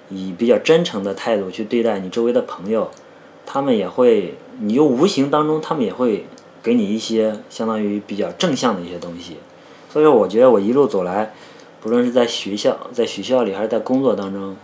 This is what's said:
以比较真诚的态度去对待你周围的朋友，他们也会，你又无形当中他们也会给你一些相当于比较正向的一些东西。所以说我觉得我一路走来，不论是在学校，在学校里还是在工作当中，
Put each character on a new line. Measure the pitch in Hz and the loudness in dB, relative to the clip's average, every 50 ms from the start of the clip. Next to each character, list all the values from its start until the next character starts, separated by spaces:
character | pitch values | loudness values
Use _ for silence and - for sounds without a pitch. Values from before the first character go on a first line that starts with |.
| - - | -18 -14
以 | 95 95 95 95 90 | -12 -10 -10 -8 -6
比 | 87 117 | 0 2
较 | 120 113 104 | 2 2 4
真 | - - 160 165 175 | 4 4 4 4 2
诚 | - - 104 95 | 0 -4 -6 -6
的 | 101 95 | -6 -6
态 | - - 120 113 | -6 -4 -2 -2
度 | 101 95 92 | -2 -2 -4
去 | 87 - 110 | -6 -8 -6
对 | 107 123 117 113 | -2 0 0 0
待 | 113 104 95 | 0 0 -2
你 | 92 92 | -4 -6
周 | - 120 117 | -4 -2 0
围 | 120 120 | 0 2
的 | 127 117 | 0 0
朋 | - - - 90 101 | -2 -6 -10 -6 -4
友， | 113 110 95 - - - - - - - - - - - - | -2 -2 -2 -4 -6 -12 -20 -20 -20 -20 -20 -20 -20 -20 -14
他 | - - 277 | -8 -6 -2
们 | 277 285 240 | 0 0 0
也 | - 92 | 0 0
会， | 90 - - 127 120 113 104 92 80 69 - - - - - | -2 0 4 4 6 4 4 2 -2 -6 -12 -16 -18 -12 -6
你 | 107 104 110 | -4 0 2
又 | 135 156 | 4 4
无 | 143 123 123 165 | 4 4 4 2
形 | 202 - 135 135 143 | 2 2 2 0 2
当 | 151 151 151 | 2 0 2
中 | 151 156 156 | 0 -2 -2
他 | 156 - 175 | -2 -4 -4
们 | 151 117 | -2 -2
也 | 98 - | -2 -2
会 | - 127 120 104 92 - - - - - - - - - | -2 0 0 0 -2 -4 -8 -18 -20 -20 -20 -20 -8 -2
给 | 113 120 | 0 0
你 | 120 104 98 | 2 2 0
一 | 107 113 | -2 -4
些 | - - 113 110 110 110 107 104 - - | -4 -2 0 0 0 0 -2 -4 -8 -12
相 | - - 113 113 | -10 -6 -4 -4
当 | 110 107 104 | -2 -2 -2
于 | 101 104 104 101 | -2 -2 -4 -6
比 | - 104 | -6 -6
较 | 98 98 87 - | -6 -4 -6 -4
正 | - 190 175 135 | -2 -2 -2 0
向 | - 131 120 104 | 0 0 0 -2
的 | 90 | -2
一 | 87 87 | -6 -10
些 | 90 85 | -10 -12
东 | 85 87 85 87 | -12 -12 -12 -14
西。 | - - - - - - - - - - - - - - - | -16 -16 -18 -18 -20 -20 -20 -20 -20 -20 -20 -20 -16 -6 0
所 | 151 | 4
以 | 151 | 6
说 | 156 139 | 6 6
我 | 110 98 | 6 4
觉 | 92 98 113 | 4 4 6
得 | 131 131 | 6 6
我 | 117 101 | 6 6
一 | 98 107 127 | 4 2 2
路 | 143 139 | 4 2
走 | 110 - 98 90 | 2 2 0 -2
来， | 90 92 104 107 - - - - - - - - - - - - | -2 -2 -2 -4 -4 -6 -14 -20 -20 -20 -20 -20 -20 -20 -12 -6
不 | 110 | -2
论 | 120 123 123 | 0 0 2
是 | 123 | 2
在 | 120 127 120 | 2 2 2
学 | 117 - - - 98 101 | 2 0 -4 -6 -6 -4
校， | 107 - 131 113 - - - - | -2 0 0 0 -2 -4 -8 -4
在 | - 113 | -2 -2
学 | - - 98 95 | -2 -2 -6 -4
校 | - 127 127 117 | 0 0 2 2
里 | 104 95 | 0 -2
还 | 98 | -4
是 | 107 113 | -4 -2
在 | 120 104 | -2 -2
工 | 90 - 127 135 135 | -2 0 0 0 2
作 | 123 104 | 2 0
当 | 98 98 95 98 | 0 -2 -6 -8
中， | 98 95 98 95 - | -8 -8 -10 -12 -14